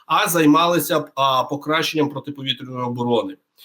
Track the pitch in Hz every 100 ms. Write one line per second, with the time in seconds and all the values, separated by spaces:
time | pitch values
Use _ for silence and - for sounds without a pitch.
0 | - 165 202 165 151 160 175 175 - 160
1 | 147 - 135 131 - 143 143 160 156 156
2 | 143 139 147 143 135 127 127 127 123 120
3 | 120 117 98 - _ _